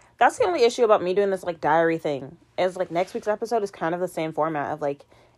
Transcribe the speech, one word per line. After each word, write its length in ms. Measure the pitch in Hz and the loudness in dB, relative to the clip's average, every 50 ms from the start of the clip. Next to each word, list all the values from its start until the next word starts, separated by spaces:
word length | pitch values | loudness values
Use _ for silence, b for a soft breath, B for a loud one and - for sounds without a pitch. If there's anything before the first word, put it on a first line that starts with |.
| B B B B | B B B B
That's 200 | 233 294 - - | 2 2 4 2
the 80 | 494 | 0
only 180 | 370 349 311 233 | 0 2 4 2
issue 200 | 233 240 - 240 | 2 4 4 4
about 200 | 214 214 170 175 | 4 4 4 2
me 100 | 180 185 | 0 0
doing 160 | 202 202 196 | 0 0 0
this, 140 | 190 185 - | 0 -2 -4
like, 180 | 180 170 - | -6 -6 -2
diary 360 | - 147 151 165 165 165 165 160 | 0 2 4 4 4 4 2 0
thing, 400 | - 165 143 131 135 131 - - _ _ _ - | -2 -4 -4 -6 -8 -12 -16 -20 _ _ _ -2
is, 180 | 180 185 175 | -2 -2 -2
like, 160 | 180 180 - | -4 -6 -4
next 220 | 165 170 190 - - | -2 -2 -2 -2 -4
week's 140 | 233 - 208 | -6 -4 -4
episode 340 | 208 214 226 220 247 226 | -4 -4 -4 -2 -2 -2
is 100 | 202 196 | -2 -4
kind 220 | - - 175 165 175 | -6 -4 -4 -4 -2
of 80 | 175 | -2
the 60 | 180 180 | -4 -4
same 260 | - 175 160 160 156 | -4 -4 -6 -4 -2
format 400 | - 151 160 156 147 139 104 151 | -2 -2 -2 -2 -4 -4 -6 -6
of, 80 | 151 | -4
like, 240 | 147 143 143 143 - _ b b b b b | -4 -4 -6 -6 -10 _ b b b b b